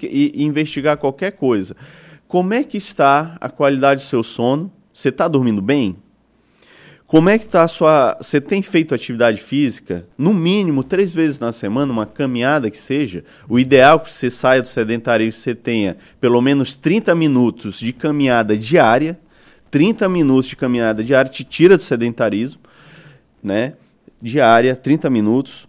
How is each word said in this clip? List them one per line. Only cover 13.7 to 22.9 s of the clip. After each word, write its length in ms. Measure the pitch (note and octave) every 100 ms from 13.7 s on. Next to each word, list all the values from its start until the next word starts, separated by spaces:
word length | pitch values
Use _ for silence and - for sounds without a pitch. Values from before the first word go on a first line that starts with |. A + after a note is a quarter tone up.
| C3+ C3+ D#3
é 20 |
que 120 | -
você 200 | - B2
saia 300 | - B2+ C3
do 40 | B2
sedentarismo, 640 | - A2 A#2 A#2 A2+ A2
que 40 | A2
você 160 | -
tenha 440 | A#2 - A#2 G2+ F2 - _
pelo 220 | B2 A#2+
menos 340 | B2+ C#3+ C3 -
trinta 380 | D#3+ G3+ A3
minutos 640 | E3+ D#3+ B2+ A#2+ - G#2+ -
de 160 | A#2
caminhada 640 | B2 D#3 D3 C3+ A#2+ G#2+ G#2+
diária. 640 | A2 E3 B2 B2 D#3 E3+ _ _ _ _ _
Trinta 380 | C#3+ F3+ A3+ G3
minutos 380 | F3+ D3 C3 C3
de 80 | -
caminhada 480 | C3 B2 A2+ A2
diária 260 | A2+ C3+ C3+
te 140 | -
tira 340 | C3 - E3+ F#3+
do 60 |
sedentarismo, 800 | - B2 A#2 A#2 A2+ G#2 B2 - _ _ -